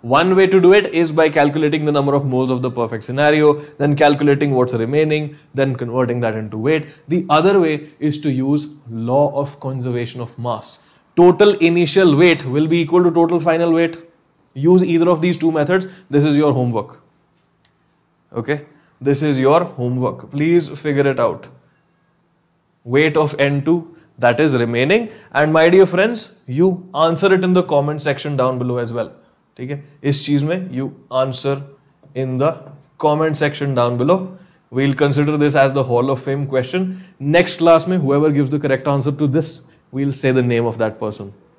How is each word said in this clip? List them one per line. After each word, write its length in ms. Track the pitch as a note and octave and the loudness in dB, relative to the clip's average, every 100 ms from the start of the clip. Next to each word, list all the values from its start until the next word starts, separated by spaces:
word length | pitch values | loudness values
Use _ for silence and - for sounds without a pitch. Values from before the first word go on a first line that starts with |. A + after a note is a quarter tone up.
One 340 | A#2 C3+ F3 F#3+ | 0 0 2 4
way 100 | F#3+ | 4
to 120 | F#3+ | 6
do 140 | F3 | 6
it 140 | G3+ F#3+ | 6 4
is 260 | E3 E3 | -2 0
by 160 | D#3 D#3 | 2 2
calculating 560 | D3 D3 D3+ D3+ D#3 D3+ | 2 0 2 -2 0 0
the 80 | |
number 200 | C#3+ C#3 | 0 0
of 120 | C#3+ C#3 | 0 0
moles 260 | B2+ C3 | -2 0
of 100 | B2+ | -2
the 80 | B2+ | -4
perfect 360 | A#2+ A#2 A2+ G#2 | -4 -6 -6 -8
scenario, 480 | C3 D3 D3+ D3+ D3 - - | 0 2 4 4 2 -4 -4
then 180 | D3 D3 | -2 2
calculating 560 | D3 C#3 D3 C#3+ D3 | 2 4 2 2 0
what's 220 | C3 B2 | 0 0
remaining, 640 | B2 A2+ C#3+ D#3 D3+ D3+ D3 _ | -2 -2 0 0 -2 -4 -14 _
then 200 | C3 C3+ B2+ | -4 -2 -2
converting 420 | A#2+ B2 B2 A#2+ | -6 -2 -2 -2
that 160 | A#2 A2 | -4 -4
into 220 | G#2+ A2 | -8 -6
weight. 300 | A#2+ D#3 D3 - - | -2 -2 -4 -20 -4
The 180 | F3 F3 | -4 0
other 280 | D3+ F3+ G3+ | 2 4 2
way 300 | E3 D3+ - _ | 0 -2 -8 _
is 200 | D3+ D3 | -6 -4
to 100 | D3+ | -4
use 460 | C3 C3+ D3 D3 - A#2+ | -2 0 -2 -4 -16 -14
law 440 | A2+ A2+ C3 D3 | -8 -2 0 0
of 280 | C#3+ C#3+ - | -2 -8 -8
conservation 580 | C3+ C3 B2 B2 A#2+ B2+ | -10 -8 -6 -6 -6 -10
of 180 | A#2 - | -14 -10
mass. 520 | A#2 G#2+ - - - _ _ - | -8 -8 -8 -14 -18 _ _ 4
Total 360 | F3 F3+ G#3 | 6 6 2
initial 680 | G3+ E3 E3+ E3 F#3+ F#3 C#3+ | 4 2 2 2 4 4 6
weight 260 | F3 D3+ | 4 2
will 240 | C3+ C3+ D#3+ | -2 -2 0
be 140 | E3+ | 0
equal 200 | E3 F3 F3+ | 2 2 2
to 60 | |
total 280 | E3 E3 F3 | 2 2 0
final 320 | D#3+ E3 E3+ | 0 0 2
weight. 260 | E3 E3 E3 - _ _ _ _ | 0 0 -4 -20 _ _ _ _
Use 300 | C3+ D#3 F#3 | -4 2 4
either 260 | F3+ E3+ E3+ | 4 2 2
of 120 | E3+ | 2
these 160 | F3+ E3+ | 0 0
two 160 | D#3+ | -2
methods. 340 | D#3+ C#3+ F#3 F#3 - _ | 0 0 -2 -2 -16 _
This 160 | C#3+ D#3 | 0 2
is 100 | C#3+ | 2
your 160 | D3 | 2
homework. 500 | C3 B2 A2 G2+ - _ _ _ _ _ _ _ _ _ _ _ _ _ | 0 -2 -4 -8 -16 _ _ _ _ _ _ _ _ _ _ _ _ _
Okay? 320 | A2+ A#2 D3 D3 _ _ _ | -10 -6 -6 -8 _ _ _
This 240 | C3+ C#3 | -2 0
is 160 | D3+ C3+ | 0 2
your 240 | C3 D#3+ | 2 2
homework. 680 | F3+ - B2 B2+ B2 - - | 0 -6 -6 -2 -4 -6 -12
Please 360 | C#3+ D#3 F3 E3+ C#3+ | -4 0 0 0 -8
figure 260 | D3+ C#3+ C#3 | -4 0 0
it 120 | B2+ | 0
out. 280 | A#2 E2 - - _ _ _ _ _ _ _ _ _ _ _ _ | -2 -4 -14 -20 _ _ _ _ _ _ _ _ _ _ _ _
Weight 320 | A#2+ C3 D#3 D3+ | -2 2 2 2
of 240 | D3+ C#3 | -2 0
N 240 | C#3 C#3+ | 0 0
two 340 | C#3+ E3+ E3 - _ - | 0 0 -2 -20 _ -2
that 220 | A#2+ A#2+ | 0 2
is 160 | D#3 C3 | 0 0
remaining. 540 | A#2 A#2 C3+ G#3+ A3+ - - | 0 0 0 0 -2 -14 -8
And 180 | C3+ D3+ | -2 2
my 160 | D#3 E3 | 4 4
dear 160 | F#3 F#3+ | 6 4
friends, 540 | F3 G#3+ A#3 - - - | 4 0 -2 -10 -16 -10
you 440 | B2+ F#3 F3+ - C#3+ | 0 0 0 -8 -2
answer 380 | E3 E3 G3 | 0 2 2
it 100 | F#3 | 2
in 100 | F#3 | 2
the 100 | F#3 | 0
comment 380 | F3 D3 C#3+ D3+ | 2 0 0 -4
section 360 | D3 C#3 D3 C#3+ | -4 -4 -6 -2
down 200 | B2+ B2+ | -2 -2
below 200 | B2 B2 | -4 -4
as 160 | A#2 | -4
well. 180 | A#2 G#2+ - _ _ _ - | -6 -8 -12 _ _ _ -16
ठीक 120 | B2+ | -12
है? 120 | C#3+ - _ | -12 -14 _
इस 220 | C#3 C#3+ - | -4 -4 -2
चीज 180 | D3 | -2
में 280 | C#3+ F3+ F#3 | 0 -4 -6
you 220 | B2+ C3+ - _ | -8 -8 -10 _
answer 500 | C3 C3+ B2+ C#3 C#3 C#3 - _ _ _ C3+ | -4 -4 -4 -6 -6 -10 -20 _ _ _ -8
in 220 | C3 B2+ | -6 -2
the 160 | D3 D#3+ - - _ _ | -2 -4 -16 -20 _ _
comment 380 | D3+ D3+ D#3 D3 | -2 0 -2 -2
section 380 | D3 D3 C#3+ | -4 -4 -4
down 240 | B2+ A#2+ A#2+ | -2 -2 0
below. 400 | C3+ F#3+ F#3 - - _ _ | 0 0 -2 -16 -20 _ _
We'll 240 | B2 C#3 | -2 -2
consider 420 | C#3 C#3+ C#3 D3 D3+ | 0 0 0 0 0
this 180 | D3 C#3+ | 0 2
as 180 | C3+ | 2
the 100 | C3+ | 0
Hall 260 | B2+ A#2+ C3 | 0 0 0
of 120 | C3+ | -2
Fame 260 | C#3+ C#3 C#3+ | -4 -6 -2
question. 560 | C3 B2+ F#3 F#3 F#3 - _ | -4 -2 -4 -6 -8 -18 _
Next 380 | C#3 E3 F3+ - | 0 2 2 2
class 300 | E3 E3 D#3+ | 4 4 4
में 100 | F#3 | -2
whoever 320 | C#3 C#3+ D#3 | 0 2 2
gives 180 | C#3+ C3+ | 2 0
the 100 | D3 | -2
correct 280 | C#3+ C3 D3 | -2 -2 0
answer 240 | C#3 C3+ | -2 -2
to 160 | C#3+ D3+ | -2 -2
this, 340 | C#3+ D#3+ - - _ _ | -2 -4 -10 -20 _ _
we'll 220 | C3 C#3 | -6 -6
say 180 | C#3 C3+ | -2 0
the 120 | B2+ | 0
name 220 | B2 A#2 A#2 | 2 0 -2
of 120 | A2 | -2
that 220 | A2 G#2+ | -4 -4
person. 340 | A2 G#2 G2 - _ | -8 -8 -16 -18 _